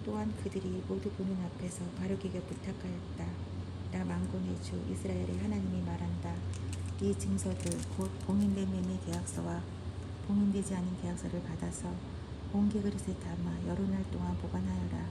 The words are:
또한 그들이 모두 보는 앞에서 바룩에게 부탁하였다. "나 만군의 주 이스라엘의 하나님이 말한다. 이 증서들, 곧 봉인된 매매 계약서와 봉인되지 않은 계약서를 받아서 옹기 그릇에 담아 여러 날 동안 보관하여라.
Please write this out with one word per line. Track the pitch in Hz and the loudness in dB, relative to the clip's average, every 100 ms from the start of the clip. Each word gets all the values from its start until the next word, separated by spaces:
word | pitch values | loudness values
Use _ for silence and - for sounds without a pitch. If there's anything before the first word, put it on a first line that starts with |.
또한 | 214 214 214 214 | 0 0 0 0
그들이 | 196 190 185 185 - | -2 -2 0 -2 0
모두 | 190 202 | 0 0
보는 | - 190 185 | 0 0 0
앞에서 | 175 - 180 - 175 175 | -2 -2 -4 -4 -4 -2
바룩에게 | 190 190 190 185 | 0 0 0 -2
부탁하였다. | 180 - 190 - 185 175 - - 170 - - - - - - | -4 -6 -4 -4 -4 -4 -4 -4 -4 -4 -4 -4 -4 -4 -2
"나 | 185 | 0
만군의 | - 175 90 92 180 175 | 0 0 0 0 0 -2
주 | - 90 180 | -2 -2 -2
이스라엘의 | 190 98 90 123 90 | -2 0 0 0 0
하나님이 | 104 104 190 180 | 2 2 2 2
말한다. | 180 87 175 - 170 170 - - - - - - | 0 0 0 0 -2 -2 -2 -2 -2 -2 -2 2
이 | 196 196 | 2 2
증서들, | 196 190 190 180 175 165 - - | 2 2 2 0 0 0 -2 0
곧 | 190 - - | -2 -2 2
봉인된 | 196 202 196 190 | 6 6 4 2
매매 | 190 90 92 87 | 2 0 0 0
계약서와 | 85 90 87 85 85 - - - - - - - | 0 0 -2 0 -2 -4 -6 -6 -6 -6 -6 2
봉인되지 | 202 202 196 190 | 6 6 4 2
않은 | 185 180 180 | 0 0 0
계약서를 | 175 175 185 175 | -2 -2 -2 -2
받아서 | 170 160 175 - 175 180 - - - - - | -2 -2 -2 -2 -4 -4 -4 -6 -6 -6 0
옹기 | 202 208 214 | 4 6 6
그릇에 | 202 196 - 185 | 2 0 -2 -2
담아 | 175 170 175 170 87 | -2 -2 -2 -2 0
여러 | 87 95 | 0 2
날 | 190 190 | 2 0
동안 | 170 175 180 | 0 0 0
보관하여라. | - 180 185 185 180 - - | 0 0 2 2 0 0 -2